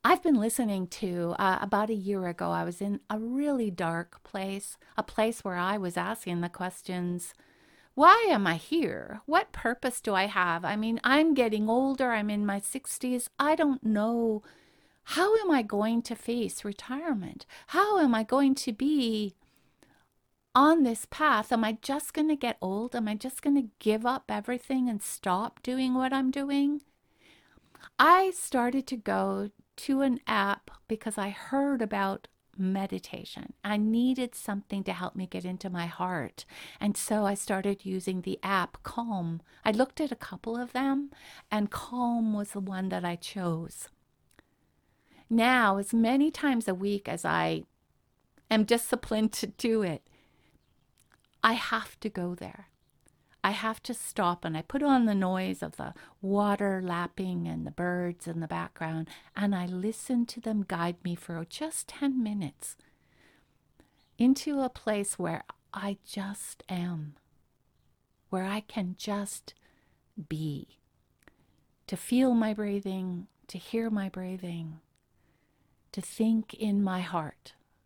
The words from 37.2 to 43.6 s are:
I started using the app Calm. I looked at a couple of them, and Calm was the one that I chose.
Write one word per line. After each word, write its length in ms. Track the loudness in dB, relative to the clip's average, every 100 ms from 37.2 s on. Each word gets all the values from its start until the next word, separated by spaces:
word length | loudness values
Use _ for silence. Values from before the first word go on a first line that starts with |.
I 80 | 0
started 520 | -2 -2 -2 -2 -4
using 360 | -4 -6 -4 -4
the 160 | -4 -6
app 400 | 0 0 0 -8
Calm. 580 | -10 -6 -4 -4 -4 -6 _ -2
I 80 | 0
looked 300 | 2 0 0
at 100 | -4
a 60 | -4
couple 400 | -10 -10 -8 -6
of 160 | -4
them, 360 | -2 2 0 -2 -12 -20 -20 _
and 220 | 0 0
Calm 600 | -4 -8 -2 0 2 0
was 180 | 0 -4
the 80 | -6
one 300 | -6 -4 -2
that 160 | -2
I 100 | -4
chose. 720 | -4 -8 -4 -2 -2